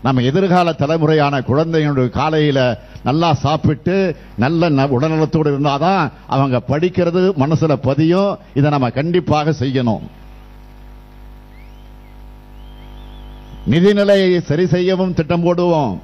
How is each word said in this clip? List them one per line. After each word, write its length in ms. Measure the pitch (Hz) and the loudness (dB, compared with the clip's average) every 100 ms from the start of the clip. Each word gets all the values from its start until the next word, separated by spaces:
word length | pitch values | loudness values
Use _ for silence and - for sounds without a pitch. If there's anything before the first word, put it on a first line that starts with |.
நம்ம 180 | 135 131 | 0 0
எதிர்கால 520 | 123 147 190 180 175 | 2 2 2 2 2
தலைமுறையான 680 | 160 143 165 151 156 143 139 | 0 0 0 2 2 2 0
குழந்தைகளுடைய 680 | 120 131 165 165 151 139 123 | 0 0 0 0 0 0 -2
காலையில 720 | 113 147 156 151 135 127 110 - - | 0 0 2 2 2 0 -2 -10 -8
நல்லா 300 | - 147 170 | -2 0 0
சாப்பிட்டு 800 | 160 139 156 - 151 - 190 190 156 - - | 0 0 0 0 -2 -2 0 -2 -4 -12 -4
நல்ல 320 | 123 165 170 | -2 2 2
ந-, 200 | 139 139 | 2 2
உடல்நலத்தோடு 600 | 123 156 160 156 160 147 | 0 0 0 0 0 0
இருந்தாதான் 640 | 139 147 139 165 196 151 - - | 0 0 0 0 0 -2 -6 -4
அவங்க 340 | 135 139 123 - | 0 0 0 0
படிக்கிறது 680 | 143 180 180 170 175 185 190 | 0 0 0 0 2 0 2
மனசுல 340 | 147 160 160 | 0 2 0
பதியும். 640 | 139 123 139 160 180 202 175 - | 0 0 2 2 2 0 -2 -6
இதை 160 | - 143 | 0 2
நம்ம 200 | 147 123 | 2 0
கண்டிப்பாக 600 | 113 156 175 139 151 151 | -2 0 -2 0 0 0
செய்யணும். 500 | 151 135 131 123 104 - - - - - - - - - - - - - - - - - - - - - - - - - - - - - - - - - - - - - | -2 -2 0 0 -2 -6 -20 -20 -20 -20 -20 -20 -20 -20 -20 -20 -20 -20 -20 -20 -20 -20 -20 -20 -20 -20 -20 -20 -20 -20 -20 -20 -20 -20 -18 -18 -18 -18 -18 -20 -10 0
நிதிநிலை 720 | 143 185 202 202 196 185 180 | 4 4 4 4 4 4 0
சரி 240 | 180 147 180 | 0 -2 2
செய்யவும் 480 | 175 180 185 185 | 2 2 0 0
திட்டம் 320 | 175 160 170 170 | -2 -2 0 0
போடுவோம் 540 | 175 175 160 131 87 | 2 2 2 0 -4